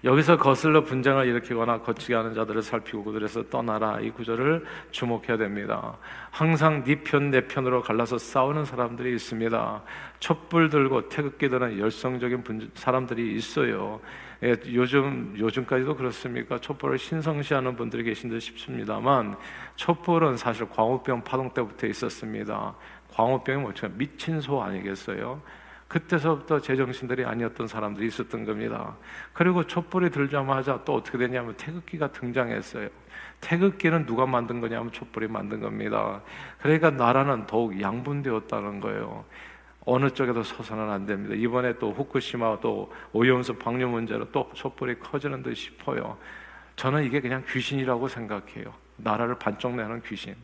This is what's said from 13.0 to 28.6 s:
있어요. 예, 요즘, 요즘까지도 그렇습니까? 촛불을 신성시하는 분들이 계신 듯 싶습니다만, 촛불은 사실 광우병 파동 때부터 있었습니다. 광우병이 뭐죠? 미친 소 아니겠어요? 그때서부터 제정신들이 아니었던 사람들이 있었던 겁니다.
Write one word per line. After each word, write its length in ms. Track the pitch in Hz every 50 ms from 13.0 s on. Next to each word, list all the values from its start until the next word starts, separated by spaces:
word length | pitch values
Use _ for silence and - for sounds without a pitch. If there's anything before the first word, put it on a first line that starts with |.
| 131 117 120 113 117 113 104
있어요. 640 | 110 117 - - 156 139 120 110 98 101 104 107 110 - - - - - - - - -
예, 120 | 123 120 117 - 135
요즘, 680 | 120 123 127 123 131 143 135 139 139 127 120 107 98 101
요즘까지도 580 | 107 113 107 131 127 - 135 127 131 135 151
그렇습니까? 640 | 131 131 127 110 - - 127 120 123 117 - 127 117
촛불을 400 | - - 143 139 - 139 131 131
신성시하는 760 | - - 165 160 151 160 156 147 143 - 151 135 131 127 127
분들이 280 | 117 120 117 107 117 117
계신 260 | 117 107 - - 120
듯 100 | 113 117
싶습니다만, 960 | 110 - - - - - 127 123 107 104 107 107 113 127 139 131 113 104 101 - - - - - - - -
촛불은 640 | - - - 170 160 - - 170 165 160 147 127 113
사실 320 | - 120 113 - 117 -
광우병 540 | - - 110 113 131 127 - - 127 120 117
파동 300 | - - 131 135 127 -
때부터 340 | - 120 104 98 - - 107
있었습니다. 880 | 101 - - 113 - - - 110 107 107 107 104 107 107 107 104 - - - - - - - - -
광우병이 500 | - 113 120 131 127 - - 135 143 139
뭐죠? 260 | 107 98 - - 104 90
미친 460 | 104 135 143 - - - - 160 156
소 200 | 139 131 143 135
아니겠어요? 800 | 107 95 98 95 98 98 98 98 - - 98 101 107 120 131 151 - - - - - - - - - _
그때서부터 720 | - 170 160 - 180 165 139 160 160 143 139 - 165 143
제정신들이 680 | 139 - 135 131 135 123 127 - - 123 127 127 127
아니었던 420 | 120 113 117 117 113 - - 117 110
사람들이 400 | - 110 107 104 104 101 107 113
있었던 380 | 107 - 113 - - 113 110
겁니다. 500 | 104 110 107